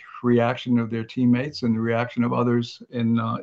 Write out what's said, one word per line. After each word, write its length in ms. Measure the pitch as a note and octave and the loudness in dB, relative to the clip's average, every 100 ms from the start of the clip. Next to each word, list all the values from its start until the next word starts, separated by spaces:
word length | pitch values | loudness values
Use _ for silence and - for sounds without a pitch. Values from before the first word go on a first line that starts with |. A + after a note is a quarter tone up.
| - - | -16 -4
reaction 560 | A#2+ A#2+ A#2 B2+ B2+ A#2+ | 2 4 4 0 0 0
of 100 | A2+ | 0
their 160 | A2+ | -6
teammates 600 | A2+ - B2 A#2+ C#3+ - | -8 0 2 2 0 -4
and 100 | A#2+ | -2
the 60 | A2 | 0
reaction 440 | A2+ A#2 A#2+ - | 0 0 -2 -2
of 80 | A#2+ | 0
others 480 | B2 A#2+ A#2+ A#2+ - - | 0 2 0 -2 -10 -10
in, 280 | B2 A#2 A#2 | -4 0 0
uh, 180 | A2+ - | 0 -6